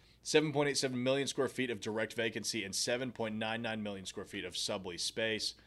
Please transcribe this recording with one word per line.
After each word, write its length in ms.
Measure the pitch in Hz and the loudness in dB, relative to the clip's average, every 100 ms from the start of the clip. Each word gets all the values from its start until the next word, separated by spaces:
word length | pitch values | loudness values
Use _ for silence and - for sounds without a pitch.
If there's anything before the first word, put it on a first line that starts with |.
| - - | -20 -12
Seven 300 | - 151 156 | 2 4 6
point 160 | 139 143 | 4 2
eight 80 | 135 | 2
seven 260 | 135 123 | 2 2
million 240 | 127 135 131 | 2 2 2
square 220 | - 127 | 0 0
feet 200 | - 127 | 0 -2
of 120 | 107 | -2
direct 320 | 110 107 110 | -2 0 0
vacancy 500 | - 117 110 98 117 | 0 0 0 -2 -2
and 100 | 98 | -2
seven 380 | 95 - 123 131 | 0 0 0 0
point 240 | - 113 107 | -2 -2 -2
nine 260 | 110 113 | -2 -2
nine 220 | 117 110 | -2 -2
million 220 | 104 98 92 | -4 -6 -8
square 200 | - 90 | -8 -6
feet 200 | 101 90 | -6 -4
of 80 | |
sublease 480 | - - 104 92 87 | -4 -2 -2 -4 -4
space. 520 | - - 113 107 - - | -4 0 0 2 -2 -6